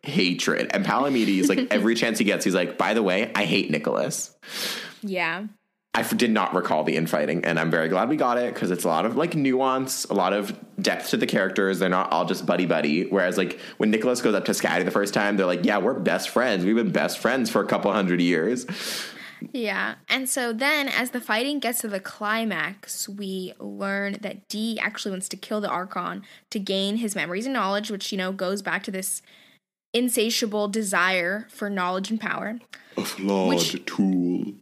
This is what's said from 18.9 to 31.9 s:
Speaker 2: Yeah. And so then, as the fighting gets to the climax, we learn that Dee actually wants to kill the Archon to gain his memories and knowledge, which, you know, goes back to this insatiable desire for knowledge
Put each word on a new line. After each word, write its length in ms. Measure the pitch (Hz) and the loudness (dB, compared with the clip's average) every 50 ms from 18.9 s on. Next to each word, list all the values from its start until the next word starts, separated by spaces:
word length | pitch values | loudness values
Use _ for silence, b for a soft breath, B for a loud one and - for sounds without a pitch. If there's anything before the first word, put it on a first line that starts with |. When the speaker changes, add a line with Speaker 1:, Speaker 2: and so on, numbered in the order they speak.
| B B B B B B B B B B B - - | B B B B B B B B B B B -10 -8
Speaker 2:
Yeah. 420 | 262 233 208 190 196 190 208 226 - _ - | -6 -4 -4 -2 -2 -4 -4 -6 -10 _ -4
And 220 | - 254 269 254 | -4 -2 -2 -4
so 240 | - 277 247 240 226 | -2 -2 -2 -2 -2
then, 340 | 220 262 285 311 302 277 269 | 0 0 2 2 2 0 0
as 240 | - - 240 247 | 0 -2 -2 -2
the 80 | - 247 | -4 -8
fighting 380 | 240 - 214 220 247 277 294 285 | -4 -2 -2 0 0 -2 -2 -2
gets 220 | - 233 247 233 | -2 -2 -2 -2
to 60 | - 226 | -4 -4
the 120 | 202 190 | -6 -6
climax, 1080 | 196 - - - 214 208 214 226 226 220 190 160 156 160 196 202 - - - - - - | -8 -8 -12 -8 -4 -2 -2 0 0 -2 -2 -2 -4 -4 -6 -10 -14 -12 -10 -8 -8 -10
we 440 | 196 202 208 190 190 190 185 185 - _ | -8 -10 -8 -6 -6 -6 -6 -8 -10 _
learn 580 | - 202 202 202 196 196 196 196 202 202 196 - | -12 -12 -8 -6 -4 -4 -4 -2 -4 -4 -6 -6
that 260 | 208 196 - 202 _ _ | -8 -10 -10 -10 _ _
Dee 320 | - 208 220 226 226 214 | -6 -4 -4 -4 -2 -2
actually 320 | - 196 208 - - 214 | -2 -4 -4 -4 -8 -6
wants 180 | 190 185 190 - | -6 -6 -6 -8
to 80 | - 196 | -10 -10
kill 240 | - - 226 214 | -8 -6 -4 -4
the 80 | 208 196 | -2 -2
Archon 540 | - 170 180 190 - 185 180 175 175 196 196 B B B B B | -4 -4 -4 -6 -6 -6 -6 -6 -8 -8 -12 B B B B B
to 80 | - 214 | -8 -6
gain 380 | 190 196 190 190 196 202 208 226 | -4 -2 -2 0 0 0 0 -2
his 180 | 240 214 196 | -2 -2 -2
memories 300 | 196 156 170 180 190 226 | -2 -4 -2 -2 -4 -4
and 80 | 269 269 | -2 -2
knowledge, 380 | 247 202 190 196 202 214 214 | 0 0 0 0 -2 -2 -4
which, 200 | 214 190 - - | -6 -6 -6 -6
you 60 | - 190 | -4 -2
know, 140 | 185 185 | -2 -2
goes 300 | 190 190 196 185 196 208 | -2 -2 -2 -2 -2 -2
back 200 | 196 185 165 185 190 | -2 -2 -2 -2 -4
to 80 | - | -4
this 300 | 196 190 190 - - - b b b b b b b b b _ _ _ _ _ _ | -6 -6 -4 -6 -6 -8 b b b b b b b b b _ _ _ _ _ _
insatiable 760 | 233 247 247 226 247 214 226 226 - - 214 196 208 208 208 | 2 2 2 2 2 2 2 2 0 -2 0 0 0 0 0
desire 800 | 202 226 220 190 196 180 175 185 190 185 175 175 190 214 226 - | 0 -2 -2 2 2 4 4 4 4 2 0 0 -2 -4 -6 -10
for 200 | - - 226 202 | -10 -6 -6 -4
knowledge 400 | 202 190 180 180 | -2 0 0 0